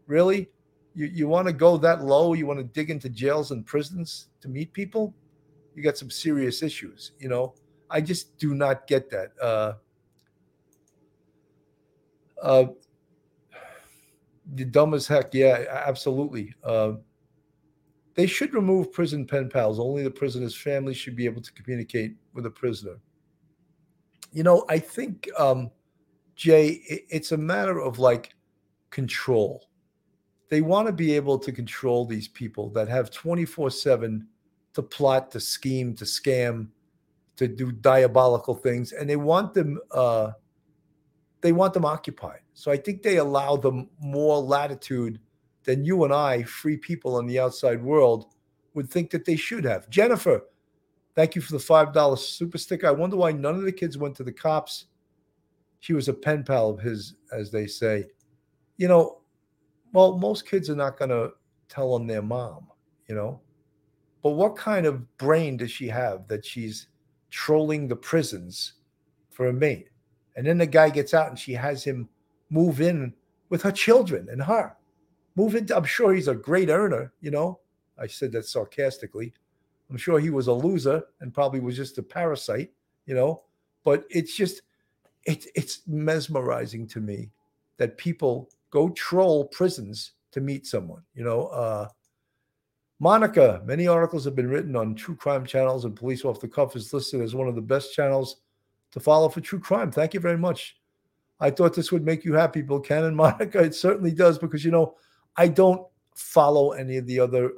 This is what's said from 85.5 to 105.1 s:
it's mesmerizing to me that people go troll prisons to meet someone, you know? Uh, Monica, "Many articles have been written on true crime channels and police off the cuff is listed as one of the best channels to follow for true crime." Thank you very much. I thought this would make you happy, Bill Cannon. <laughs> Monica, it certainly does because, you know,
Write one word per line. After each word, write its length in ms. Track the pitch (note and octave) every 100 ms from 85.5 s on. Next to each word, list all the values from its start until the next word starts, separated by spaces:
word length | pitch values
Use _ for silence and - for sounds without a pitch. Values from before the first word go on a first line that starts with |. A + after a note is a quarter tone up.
it's 280 | - C3+ - -
mesmerizing 1040 | D3+ D#3 D#3+ C#3 D3 B2 A#2+ A#2 A2+ A2
to 120 | A2+
me 300 | G#2+ G2+ A2 _ _ _ _ -
that 220 | A#2+ -
people 500 | E3+ E3 C#3+ B2 B2+ _ _
go 180 | C#3+ E3
troll 560 | E3+ - F3+ F#3+ D3+
prisons 680 | C#3 - F3+ F3 G2+ G#2+ - _ _
to 80 | C#3
meet 260 | C#3 C3+ -
someone, 360 | A2 F2 E2+ _
you 100 | -
know? 240 | A#2+ A#2 D3
Uh, 400 | C#3 A2+ G#2 G#2 _ _ _ _ _ _ _ _ _ _ _
Monica, 600 | D#3 A3 G#3+ E3+ B2+ F2+
"Many 220 | G#2+ D3 F3
articles 380 | E3+ E3 E3
have 120 | C#3 C3
been 120 | B2
written 280 | C#3+ E3+ B2
on 180 | A2
true 220 | G#2+ - D#3
crime 280 | D3 C#3
channels 400 | B2+ C3+ C3 C3
and 100 | A#2
police 300 | G#2+ B2 B2
off 160 | C3+ A2
the 80 | A#2
cuff 280 | - C#3 B2
is 160 | G#2+
listed 260 | C#3 - C3
as 140 | A2+
one 140 | B2+ C3
of 80 | A#2
the 40 |
best 320 | A2 C3+ -
channels 440 | - C#3+ C3+ B2+ - _ _ _ _ _
to 80 | B2+
follow 280 | D3+ D#3 D#3+
for 120 | E3
true 180 | E3 F#3+
crime." 320 | - G#3 F#3+
Thank 240 | C3+ D#3
you 60 | G3
very 180 | E3+ E3+
much. 380 | F3+ - - _ _ _ _ _ _ _
I 100 | C#3+
thought 240 | C3+ E3+
this 180 | E3+ D#3
would 120 | E3+
make 200 | D3+ D#3
you 100 | E3
happy, 280 | D3+ E3 D#3
Bill 180 | C3+ C#3
Cannon. 340 | C#3 D3+ D#3+
<laughs> 20 | D#3
Monica, 420 | D#3 - G#3 G3
it 160 | E3
certainly 380 | D#3 F#3 G3+ E3+
does 260 | D#3 F3 D3
because, 260 | D#3+ D3+
you 60 | E3
know, 260 | E3+ D#3 - _